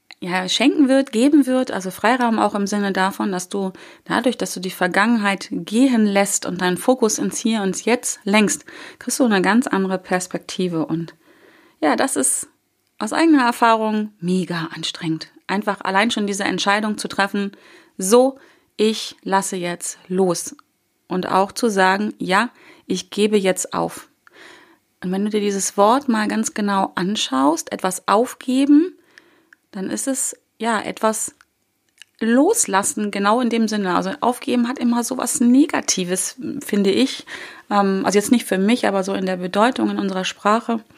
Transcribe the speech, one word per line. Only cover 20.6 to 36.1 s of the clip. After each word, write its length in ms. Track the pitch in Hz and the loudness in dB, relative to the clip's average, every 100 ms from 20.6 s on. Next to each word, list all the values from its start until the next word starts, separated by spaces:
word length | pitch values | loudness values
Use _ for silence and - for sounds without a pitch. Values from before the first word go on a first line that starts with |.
| _ _ _ _ - | _ _ _ _ -8
und 220 | 185 - | -6 0
auch 240 | 185 196 | 0 0
zu 160 | - 233 | 0 -2
sagen, 460 | 196 185 196 214 - | 2 2 2 -2 -6
ja, 320 | 175 190 247 - - - - | 0 0 0 -6 -20 -14 -6
ich 240 | 185 - | -6 -4
gebe 260 | - 214 208 | 0 2 2
jetzt 380 | 190 185 - | 2 -2 -4
auf. 340 | 180 170 - - _ _ - - - _ _ _ _ | -4 -4 -6 -20 _ _ -20 -20 -20 _ _ _ _
Und 100 | 180 | -6
wenn 120 | 190 | -4
du 60 | 208 | -2
dir 100 | 208 | -2
dieses 360 | 202 196 - - | -2 -2 -2 2
Wort 320 | 208 262 285 | 4 4 2
mal 200 | 214 208 | -2 0
ganz 260 | 214 220 | -2 -4
genau 380 | - 202 196 196 | -2 -2 0 0
anschaust, 800 | - 185 208 - 262 277 330 - | -2 -4 -2 -2 0 0 0 -4
etwas 360 | 208 185 185 - | -4 -4 -2 2
aufgeben, 880 | 202 247 - - 254 277 294 359 - _ _ _ _ _ _ _ | 2 2 -4 -2 2 6 6 4 -4 _ _ _ _ _ _ _
dann 200 | 196 190 | -10 -8
ist 180 | 214 269 | -6 -4
es, 280 | 262 - - _ - | -4 -4 -8 _ -8
ja, 220 | 226 214 | -4 -2
etwas 540 | - 190 220 220 - - _ _ _ _ _ _ _ - | -4 -2 -2 -2 -6 -12 _ _ _ _ _ _ _ -6
loslassen, 880 | 226 247 330 453 - 196 208 214 208 | 0 4 4 2 0 0 0 -4 -4
genau 300 | 196 202 240 | -2 0 2
in 100 | 240 | 0
dem 180 | 226 220 | 0 0
Sinne. 280 | 214 185 180 | 0 0 0
Also 160 | 185 - | -2 -2
aufgeben 460 | 240 247 - 247 233 | -2 -2 -2 -2 -2
hat 120 | 277 | -2
immer 260 | 240 240 | 0 0
so 140 | 233 254 | -2 -4
was 220 | 254 - | -4 0
Negatives, 960 | 240 254 320 294 - - 175 | 4 6 4 0 -2 -2 -2